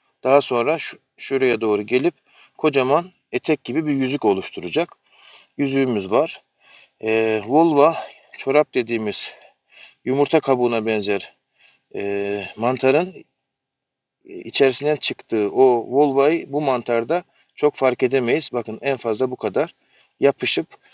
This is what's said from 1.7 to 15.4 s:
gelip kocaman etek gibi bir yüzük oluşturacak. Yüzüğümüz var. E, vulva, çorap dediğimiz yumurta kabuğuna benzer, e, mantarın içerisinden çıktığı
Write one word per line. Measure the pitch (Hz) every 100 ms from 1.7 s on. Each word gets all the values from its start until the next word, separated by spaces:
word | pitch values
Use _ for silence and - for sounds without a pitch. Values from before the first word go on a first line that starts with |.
| 104
gelip | 104 127 160 - _ _ _ -
kocaman | 156 135 127 151 175 _ _
etek | 123 - 151
gibi | - 143 151
bir |
yüzük | 139 131 139 107
oluşturacak. | 95 - - 87 80 170 _ _ _ - - _ -
Yüzüğümüz | 139 135 131 107 95
var. | 117 165 - _ _ _ - _ _
E, | 110 113 110 110 104
vulva, | 147 165 143 156 160 - - _ -
çorap | 135 143 151
dediğimiz | 127 117 117 107 - - - - _ _ - - _ -
yumurta | 139 139 160
kabuğuna | 139 127 120 113 110
benzer, | 110 101 101 - _ _ _ _ _ _ 101
e, | 101 101 101 101 95 107
mantarın | 117 131 131 147 185 151 - _ _ _ _ _ _ _ _ _
içerisinden | - 90 113 - 135 123 147 147
çıktığı | - - - 113